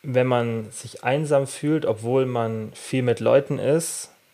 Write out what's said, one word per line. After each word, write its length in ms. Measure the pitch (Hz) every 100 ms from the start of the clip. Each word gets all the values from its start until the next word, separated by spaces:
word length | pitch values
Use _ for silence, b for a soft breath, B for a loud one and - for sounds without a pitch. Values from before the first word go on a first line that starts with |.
wenn 220 | 147 127 127
man 440 | 123 120 113 107
sich 320 | - 120 -
einsam 420 | 123 143 151 143
fühlt, 400 | 135 - 147 156
obwohl 400 | - 104 113 131
man 460 | 131 123 113 110 107
viel 300 | - - 131
mit 160 | 123 117
Leuten 400 | 113 131 143 143
ist, 500 | 117 160 165 - - _ _